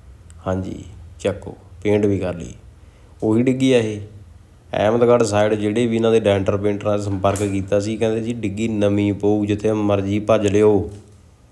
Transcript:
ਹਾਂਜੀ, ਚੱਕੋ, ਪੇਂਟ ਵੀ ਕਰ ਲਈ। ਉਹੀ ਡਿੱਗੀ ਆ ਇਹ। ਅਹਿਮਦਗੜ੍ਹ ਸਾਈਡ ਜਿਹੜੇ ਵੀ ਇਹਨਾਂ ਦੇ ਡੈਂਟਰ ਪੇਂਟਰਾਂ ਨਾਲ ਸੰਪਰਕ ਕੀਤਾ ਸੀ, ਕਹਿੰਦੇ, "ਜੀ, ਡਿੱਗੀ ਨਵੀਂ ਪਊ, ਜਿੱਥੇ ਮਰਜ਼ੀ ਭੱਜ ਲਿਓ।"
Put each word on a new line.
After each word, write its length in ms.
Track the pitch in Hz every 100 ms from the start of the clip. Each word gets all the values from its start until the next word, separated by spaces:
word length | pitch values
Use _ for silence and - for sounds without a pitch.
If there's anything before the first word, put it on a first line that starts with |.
| - - - - 95
ਹਾਂਜੀ, 360 | 92 92 - - - - -
ਚੱਕੋ, 360 | 104 90 - - - -
ਪੇਂਟ 220 | 104 104 104
ਵੀ 140 | 98
ਕਰ 160 | 92 85
ਲਈ। 180 | - - - - - - - -
ਉਹੀ 200 | 110 110
ਡਿੱਗੀ 300 | 127 131 131
ਆ 40 | 123
ਇਹ। 220 | 110 104 - - - - - - -
ਅਹਿਮਦਗੜ੍ਹ 500 | - 101 120 120 120
ਸਾਈਡ 300 | 113 104 107
ਜਿਹੜੇ 340 | 104 104 107 120
ਵੀ 80 | 113
ਇਹਨਾਂ 160 | 113
ਦੇ 80 | 113
ਡੈਂਟਰ 380 | 104 101 95 104
ਪੇਂਟਰਾਂ 340 | 104 101 104
ਨਾਲ 100 | 104
ਸੰਪਰਕ 420 | 101 98 98 98
ਕੀਤਾ 360 | 104 98 95 101
ਸੀ, 180 | 104 110
ਕਹਿੰਦੇ, 240 | 113 110
"ਜੀ, 120 | 110
ਡਿੱਗੀ 340 | 120 107 98 113
ਨਵੀਂ 460 | 107 101 101 104
ਪਊ, 320 | 92 101 107 104
ਜਿੱਥੇ 260 | 104 110
ਮਰਜ਼ੀ 480 | 110 104 101 98 104
ਭੱਜ 280 | 104 110 101
ਲਿਓ।" 420 | 101 107 101 - - - - - _ _